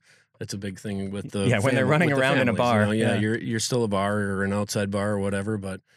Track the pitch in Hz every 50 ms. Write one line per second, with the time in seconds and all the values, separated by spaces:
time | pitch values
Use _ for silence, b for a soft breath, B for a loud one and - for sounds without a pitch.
0 | b b b b b b b - - - - 101 101 101 95 90 - 110 101 98
1 | 98 98 98 101 95 - - 104 98 98 123 107 - - - - 131 127 151 156
2 | 175 - 143 135 131 135 135 131 131 123 107 - 123 123 117 107 107 104 107 110
3 | 110 110 - 101 104 107 113 120 - 127 117 110 - - 135 123 117 104 101 95
4 | 98 101 104 104 101 98 98 95 98 98 98 104 104 - - 110 101 98 101 101
5 | 98 104 107 101 98 101 98 98 98 107 110 104 95 95 95 95 _ _ _